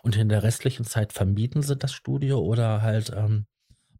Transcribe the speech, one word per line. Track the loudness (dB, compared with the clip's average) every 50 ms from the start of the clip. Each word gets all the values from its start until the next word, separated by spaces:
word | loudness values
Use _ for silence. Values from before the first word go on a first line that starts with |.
und | -2 0 2
in | 2 2 4
der | 2 2 2
restlichen | 2 0 0 -2 -4 -2 -2 -6
Zeit | -4 -2 -2 -2 -2 -2
vermieten | -2 0 0 2 0 0 -2 0 -2
sie | -2 -2 -2 -2
das | -2 -6 -6
Studio | -6 -6 -4 -2 -2 0 0 0 0
oder | 0 0 2 2 2 2 2 0
halt, | 0 2 0 0 -2 -2 -4
ähm, | -2 0 2 2 0 -2 -4 _ _ _ _ -20 _ _ _ _ -6